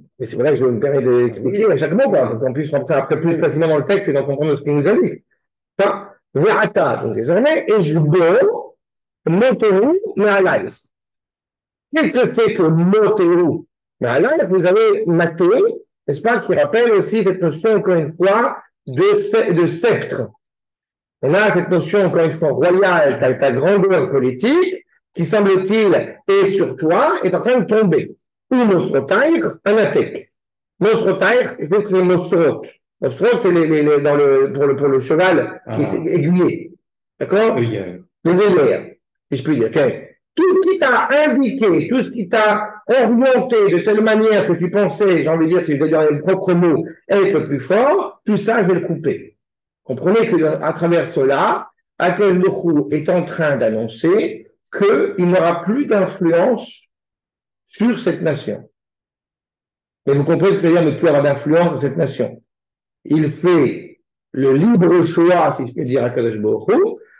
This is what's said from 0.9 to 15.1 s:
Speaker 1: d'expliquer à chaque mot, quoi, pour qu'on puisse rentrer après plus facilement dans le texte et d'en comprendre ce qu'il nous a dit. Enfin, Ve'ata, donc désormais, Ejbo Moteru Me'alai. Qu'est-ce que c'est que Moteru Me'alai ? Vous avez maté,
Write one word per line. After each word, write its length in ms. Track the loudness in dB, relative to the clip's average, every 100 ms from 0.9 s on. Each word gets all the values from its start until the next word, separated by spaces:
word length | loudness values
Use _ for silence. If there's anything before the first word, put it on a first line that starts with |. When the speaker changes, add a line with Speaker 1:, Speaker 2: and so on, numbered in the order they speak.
| 0
Speaker 1:
d'expliquer 640 | 0 2 0 -2 -6 0
à 120 | 0 0
chaque 160 | 0
mot, 160 | 0 0
quoi, 220 | 0 0
pour 80 | -2
qu'on 140 | -4
puisse 180 | -4 -4
rentrer 240 | -4 -2
après 260 | -4 -2 -2
plus 160 | -2 0
facilement 260 | -2 0 0
dans 120 | 0
le 60 |
texte 240 | 0 -2 0
et 40 |
d'en 120 | -2
comprendre 300 | -2 -4 -2
ce 80 | -2
qu'il 140 | -2 -2
nous 100 | 2
a 60 |
dit. 320 | 2 0 -4 _ _ _ _ _ -2
Enfin, 320 | -2 -2 -12 -20 _
Ve'ata, 680 | 0 2 2 0 0 0 -2
donc 140 | -4 -6
désormais, 500 | 0 2 2 0 0
Ejbo 1080 | 0 2 0 2 2 4 4 2 0 -8 _ _ _ _ _ -4
Moteru 720 | 0 2 2 2 2 2 0 -2 -2
Me'alai. 520 | 0 2 2 0 -4 -14 _ _ _ _ _ _ _ _ _ _ _ -2
Qu'est-ce 160 | 0
que 200 | 0 0
c'est 220 | 2 0
que 80 | 2
Moteru 1040 | 0 2 2 2 2 2 2 2 2 -2 -8 _ _ -8
Me'alai ? 460 | -2 0 0 0 0
Vous 180 | 0 2
avez 380 | 2 2 0
maté, 420 | 0